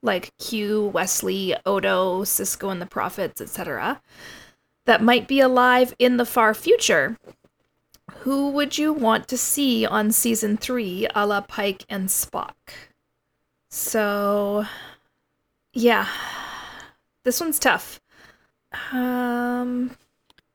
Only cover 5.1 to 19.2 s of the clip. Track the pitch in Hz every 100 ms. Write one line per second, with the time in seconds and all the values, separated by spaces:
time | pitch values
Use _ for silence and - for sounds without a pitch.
5.1 | 247 - 269 262 254 247 247 254 - 247
6.1 | 247 240 - 220 220 - 466 - 175 135
7.1 | 226 - - _ _ _ _ _ _ -
8.1 | - - 277 277 277 285 294 302 302 226
9.1 | 220 - 254 - - 277 226 220 214 214
10.1 | 220 240 220 214 214 - 247 208 180 214
11.1 | - 208 202 202 - 202 190 - 202 190
12.1 | - - - - - - - - _ _
13.1 | _ _ _ _ _ _ - - 226 208
14.1 | 202 202 208 202 208 208 - - - _
15.1 | _ _ _ _ _ _ - 233 214 196
16.1 | - - - - - - - - _ _
17.1 | _ - 247 330 294 262 175 - - _
18.1 | _ - _ _ _ _ - - 254 247
19.1 | 247